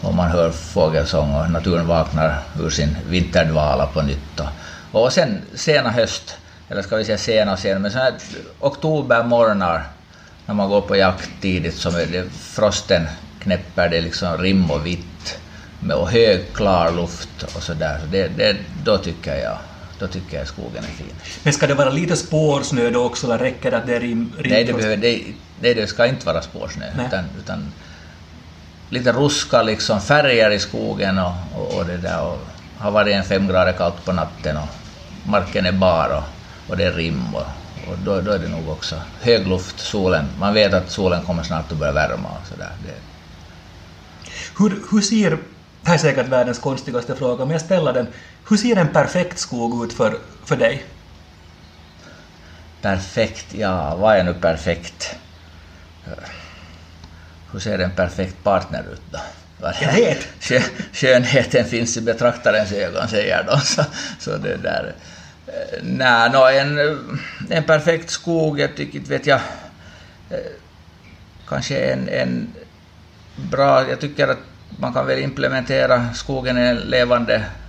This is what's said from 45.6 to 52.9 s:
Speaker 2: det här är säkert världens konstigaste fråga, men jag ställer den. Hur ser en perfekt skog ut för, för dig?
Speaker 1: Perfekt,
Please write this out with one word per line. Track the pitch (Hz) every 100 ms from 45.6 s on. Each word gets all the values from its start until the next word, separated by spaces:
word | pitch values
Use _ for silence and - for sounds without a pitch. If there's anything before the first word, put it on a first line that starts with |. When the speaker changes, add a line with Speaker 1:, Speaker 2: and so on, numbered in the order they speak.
| - -
Speaker 2:
det | -
här |
är | 170
säkert | 151 135 127
världens | 127 123 113
konstigaste | 139 131 - 120 117 -
fråga, | 127 120 131
men |
jag | 160
ställer | 151 185 147
den. | 123 117 - - - -
Hur | 214
ser | 240 208
en | 156
perfekt | 208 185 180 180 -
skog | - 120 117 120 117
ut |
för, | - 113 - - - -
för | 131
dig? | 117 135 - - - - - - - - - - - - - - - - - - - -
Speaker 1:
Perfekt, | 104